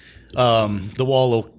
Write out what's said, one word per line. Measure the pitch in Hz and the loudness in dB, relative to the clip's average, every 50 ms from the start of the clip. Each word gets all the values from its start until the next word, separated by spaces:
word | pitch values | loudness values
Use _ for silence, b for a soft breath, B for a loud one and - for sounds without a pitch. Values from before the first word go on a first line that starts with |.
| B B B B B B B | B B B B B B B
um, | - 127 120 117 113 110 104 104 101 92 104 - | 0 2 4 4 2 2 0 -2 -6 -8 -8 -6
the | - 131 | -4 -2
wall | 131 135 131 131 127 | 0 0 2 2 2
will | 117 113 107 - - | 0 0 -2 -4 -10